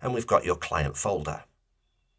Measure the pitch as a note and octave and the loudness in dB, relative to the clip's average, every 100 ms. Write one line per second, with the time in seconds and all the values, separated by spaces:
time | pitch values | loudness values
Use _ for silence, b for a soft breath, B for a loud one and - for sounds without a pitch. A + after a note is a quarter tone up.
0 | C3 A#2+ - G#2 E2+ F2 - E2 C#2+ - | -4 -2 2 4 4 -2 0 0 0 0
1 | G#2+ F#2 D2+ - - _ _ _ _ _ | -2 -2 -2 -8 -12 _ _ _ _ _
2 | _ | _